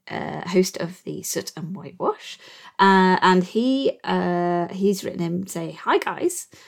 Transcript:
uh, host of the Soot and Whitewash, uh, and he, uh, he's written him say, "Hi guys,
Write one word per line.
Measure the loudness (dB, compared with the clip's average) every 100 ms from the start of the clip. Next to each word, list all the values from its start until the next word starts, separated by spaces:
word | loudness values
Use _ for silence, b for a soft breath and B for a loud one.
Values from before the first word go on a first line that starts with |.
| -12
uh, | -10 -8 -8 0
host | 2 2 -2
of | -10 -10
the | -12 -10
Soot | -6 -6 -8 -10
and | -10 -10
Whitewash, | -14 -6 -4 -4 -10 -18 B B B 2
uh, | 6 6 6 6
and | 6 6
he, | 4 0 2 2 0 -2 -4
uh, | -2 0 0 0 0 -2
he's | 0 0 0
written | -4 -6
him | -4 -4 -6
say, | -8 -10
"Hi | -8 -2 0
guys, | 0 -4 -4 -4 -10 B